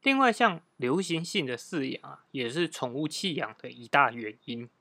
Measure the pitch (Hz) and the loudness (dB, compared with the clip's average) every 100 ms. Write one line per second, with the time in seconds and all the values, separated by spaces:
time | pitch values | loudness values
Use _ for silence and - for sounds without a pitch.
0 | 277 269 262 220 233 170 _ _ 123 160 | 2 4 4 6 2 2 _ _ 0 0
1 | 180 165 170 208 135 123 - 170 135 135 | 0 -2 -2 -2 -2 -4 -4 -4 -4 -6
2 | 139 139 _ 139 120 127 165 - 127 123 | -12 -18 _ -6 -4 -2 -4 -2 -6 -4
3 | 151 - 196 143 107 113 127 123 117 147 | -4 -4 -4 -4 -6 -8 -14 -14 2 6
4 | 135 117 107 107 - 117 120 _ | 6 2 -8 -10 -10 -10 -10 _